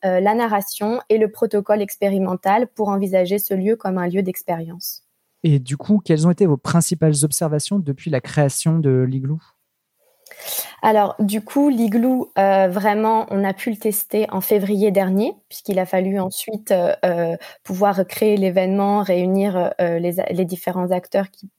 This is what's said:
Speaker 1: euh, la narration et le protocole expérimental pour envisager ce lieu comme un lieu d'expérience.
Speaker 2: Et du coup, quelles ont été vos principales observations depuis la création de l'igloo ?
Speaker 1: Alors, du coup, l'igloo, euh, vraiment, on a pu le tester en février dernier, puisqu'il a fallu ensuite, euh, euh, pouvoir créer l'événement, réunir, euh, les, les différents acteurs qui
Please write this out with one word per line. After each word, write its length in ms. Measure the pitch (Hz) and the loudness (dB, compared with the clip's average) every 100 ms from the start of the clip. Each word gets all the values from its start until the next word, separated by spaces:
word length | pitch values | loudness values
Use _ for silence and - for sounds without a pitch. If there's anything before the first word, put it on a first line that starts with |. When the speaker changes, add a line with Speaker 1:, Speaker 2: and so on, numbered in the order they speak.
Speaker 1:
euh, 160 | 190 185 | 2 2
la 160 | 196 220 | 2 2
narration 640 | 233 208 196 - 208 233 - | 2 0 -2 -6 -4 -4 0
et 100 | 220 | 2
le 140 | 214 | 2
protocole 500 | 214 220 208 196 214 | 0 -2 -2 0 0
expérimental 840 | 202 - 202 196 190 180 190 208 247 | 0 -2 0 0 -2 -2 0 2 0
pour 220 | - 208 | -4 -2
envisager 500 | 196 196 185 180 202 | 0 0 0 0 -2
ce 140 | - | -2
lieu 240 | 190 190 226 | -2 0 -2
comme 200 | 196 185 | -2 -2
un 80 | 180 | -2
lieu 120 | 180 | -2
d'expérience. 800 | 185 180 - 170 165 175 - - _ _ _ _ | -4 -6 -6 -6 -6 -12 -14 -16 _ _ _ _
Speaker 2:
Et 160 | 165 143 | 2 2
du 200 | 123 143 | 0 -8
coup, 240 | - 208 | 0 0
quelles 240 | - 156 160 | 2 2 4
ont 40 | |
été 140 | 175 196 | 4 2
vos 120 | 139 | 2
principales 560 | - 170 165 170 160 147 | 2 0 0 2 2 2
observations 560 | 147 - 165 151 - 202 | 0 0 -2 -2 -2 -2
depuis 320 | 151 135 - | -2 -6 -2
la 80 | 139 | -4
création 580 | - - 143 - - 160 | -2 0 2 2 0 2
de 280 | 143 131 127 | 4 2 2
l'igloo ? 320 | 131 135 156 _ _ _ _ _ _ _ _ _ - - - - - | -2 -4 -6 _ _ _ _ _ _ _ _ _ -18 -12 -10 -10 -4
Speaker 1:
Alors, 340 | 220 214 202 - | 2 2 2 0
du 220 | 208 214 | -2 -2
coup, 280 | 214 277 285 | -2 2 2
l'igloo, 600 | 247 226 220 240 254 - - | 4 2 2 2 0 -2 0
euh, 300 | 196 196 190 | 4 4 2
vraiment, 580 | 180 208 208 220 220 220 | 2 0 0 2 0 0
on 160 | 196 196 | -2 -2
a 80 | |
pu 160 | 190 - | -2 -6
le 80 | 208 | -4
tester 500 | 220 208 - 214 214 | -2 -4 -4 -2 -2
en 100 | 190 | -4
février 500 | 185 208 196 202 208 | 0 0 2 0 2
dernier, 420 | 190 190 190 240 - _ | 2 2 0 0 -4 _
puisqu'il 320 | - - 190 | -18 -4 -2
a 60 | 185 | 0
fallu 340 | 190 190 196 | 0 0 -2
ensuite, 520 | 190 - - 214 214 | -4 -6 -10 -10 -2
euh, 220 | 190 175 - 180 | 0 2 0 0
euh, 320 | 170 170 170 - - | 0 -2 -4 -10 -20
pouvoir 420 | - 185 202 190 185 | -10 0 0 2 -2
créer 300 | - 214 208 | 0 0 2
l'événement, 640 | 190 180 185 196 202 202 | 2 2 0 0 2 0
réunir, 720 | 196 180 180 190 202 185 175 - | 0 0 2 0 0 0 -2 -2
euh, 180 | 175 170 | -2 0
les, 180 | 175 175 - | -2 -2 -4
les 160 | 175 180 | -2 -4
différents 460 | 180 - 185 180 | -4 -6 -4 -2
acteurs 400 | 180 180 202 190 | -4 -2 -4 -4
qui 180 | _ 196 | _ -20